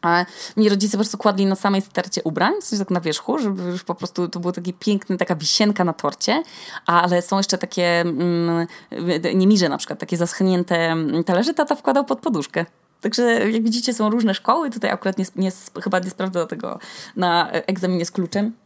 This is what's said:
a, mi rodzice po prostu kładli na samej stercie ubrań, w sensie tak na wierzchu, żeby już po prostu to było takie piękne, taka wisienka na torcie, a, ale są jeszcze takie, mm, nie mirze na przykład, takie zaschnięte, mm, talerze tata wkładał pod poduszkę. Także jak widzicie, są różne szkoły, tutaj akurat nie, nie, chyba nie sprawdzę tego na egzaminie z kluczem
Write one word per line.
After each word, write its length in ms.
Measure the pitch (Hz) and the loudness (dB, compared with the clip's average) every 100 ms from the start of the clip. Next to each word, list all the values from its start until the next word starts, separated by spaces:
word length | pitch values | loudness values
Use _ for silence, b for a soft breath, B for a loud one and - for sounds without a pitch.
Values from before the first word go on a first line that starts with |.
a, 240 | 170 175 196 B B - | 4 2 0 B B 2
mi 120 | 214 | 4
rodzice 220 | 202 208 | 4 0
po 60 | 202 | 0
prostu 200 | 214 208 | 0 0
kładli 280 | 214 196 196 | 0 2 2
na 100 | 190 | 2
samej 260 | 202 196 | 2 0
stercie 420 | 196 - 180 - | -2 -4 -4 -4
ubrań, 300 | - 156 185 403 | -4 0 0 0
w 20 | |
sensie 220 | - 208 190 | -4 -4 0
tak 60 | |
na 100 | 180 | -2
wierzchu, 360 | 170 151 - 285 | 0 -4 -2 -2
żeby 240 | 226 190 | -2 -4
już 200 | 180 180 | -4 -6
po 120 | - 175 | -6 -8
prostu 320 | 175 - 175 | -6 -4 -4
to 120 | 175 | -2
było 140 | 175 | -4
takie 200 | 180 175 | -4 -6
piękne, 440 | 180 - 202 - 180 | -6 0 0 0 -2
taka 180 | 175 170 | 0 0
wisienka 480 | 156 - 208 208 | 0 2 2 4
na 100 | 180 | 0
torcie, 500 | 160 147 143 - 147 - B B B - | 0 -4 -4 -2 0 -2 B B B 2
a, 160 | 170 | 4
ale 200 | 175 175 | 4 2
są 160 | 175 196 | 2 0
jeszcze 200 | 196 185 | 0 -2
takie, 440 | 170 - 175 170 | -2 0 2 4
mm, 680 | 170 143 175 170 170 170 170 B B - 175 165 170 190 | 2 0 0 2 2 0 -2 B B -6 -2 0 2 4
nie 120 | 190 | 6
mirze 220 | 214 175 | 6 4
na 80 | 139 | 0
przykład, 220 | - - | -6 -8
takie 180 | - 170 | -4 0
zaschnięte, 580 | 170 - 190 180 180 170 | 0 2 2 2 2 2
mm, 480 | 165 160 156 160 | 2 0 0 0
talerze 300 | 170 180 247 | 2 2 2
tata 220 | 330 294 285 | 0 0 0
wkładał 300 | - 269 277 | 0 0 0
pod 140 | 269 | -4
poduszkę. 460 | - 202 139 - 170 _ _ _ | -2 -2 -2 -4 -6 _ _ _
Także 500 | 214 226 240 233 208 | -4 0 2 4 2
jak 120 | 220 | 0
widzicie, 300 | 226 226 233 | 0 0 0
są 160 | 233 214 | 0 2
różne 240 | 226 226 | 2 2
szkoły, 360 | 190 - 294 302 | 0 0 0 0
tutaj 220 | 226 202 | -2 -2
akurat 260 | 180 196 185 | -2 -2 -2
nie, 80 | 208 - | -4 -2
nie, 160 | 190 180 - - | -2 -2 -8 -6
chyba 160 | 185 185 | -2 -2
nie 100 | 185 | -2
sprawdzę 380 | 185 190 180 160 | -6 -4 -2 -4
tego 320 | - - - B B B - | -6 -8 -10 B B B -2
na 360 | 180 170 165 | 2 2 2
egzaminie 540 | - - 190 180 180 170 | -2 -2 -2 0 0 -2
z 60 | |
kluczem 420 | - 175 196 208 226 | -2 -2 0 -2 -4